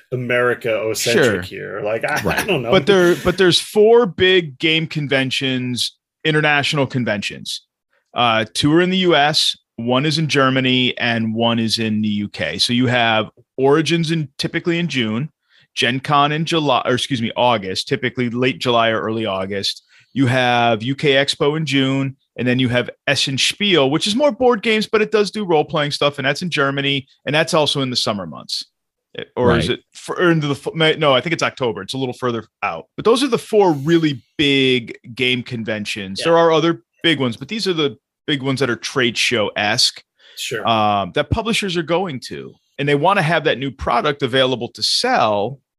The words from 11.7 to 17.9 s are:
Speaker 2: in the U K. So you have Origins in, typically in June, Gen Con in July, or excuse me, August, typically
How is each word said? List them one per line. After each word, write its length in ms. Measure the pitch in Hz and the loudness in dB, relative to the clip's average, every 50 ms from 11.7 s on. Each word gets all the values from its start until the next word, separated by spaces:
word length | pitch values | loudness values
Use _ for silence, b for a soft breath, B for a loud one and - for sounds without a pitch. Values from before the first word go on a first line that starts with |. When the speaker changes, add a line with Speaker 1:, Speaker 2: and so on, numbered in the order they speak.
| - 117 | -2 -2
Speaker 2:
in 240 | 113 110 107 107 | -2 -2 -2 0
the 60 | 107 107 | 0 0
U 200 | 104 104 104 104 | -2 -2 -4 -4
K. 300 | - - 85 76 82 - | -6 -6 -6 -4 -2 -2
So 140 | - - | -2 0
you 140 | 120 120 127 | 0 0 2
have 420 | 120 123 123 117 117 113 110 107 - - _ - _ _ | 2 2 2 2 2 2 0 -2 -4 -8 _ -20 _ _
Origins 540 | - 131 135 143 160 165 139 170 170 165 151 | 0 2 2 4 2 2 0 0 0 0 0
in, 180 | 165 165 151 - _ - | -2 -2 -4 -6 _ -8
typically 400 | - - - 165 - 175 170 170 | -8 -6 -6 -4 -2 -2 -2 -2
in 100 | 175 160 | -2 -2
June, 420 | 139 131 117 107 110 117 151 156 _ _ b b b b b b b | -2 -2 -2 -2 -2 -4 -4 -6 _ _ b b b b b b b
Gen 260 | - 127 123 127 131 | -2 -2 0 -2 -2
Con 320 | - - 147 143 143 147 | -2 0 2 2 2 2
in 120 | 151 156 165 | 0 -2 -2
July, 380 | 151 170 160 151 143 127 113 - | -2 -2 0 0 2 0 0 0
or 100 | - 127 | 0 0
excuse 260 | 117 - - 139 110 | 0 -2 -2 -4 -4
me, 80 | 117 107 - | -4 -4 -2
August, 520 | - 120 123 120 110 95 95 95 - - | 0 2 2 2 0 -2 -6 -6 -6 -4
typically 400 | - | -4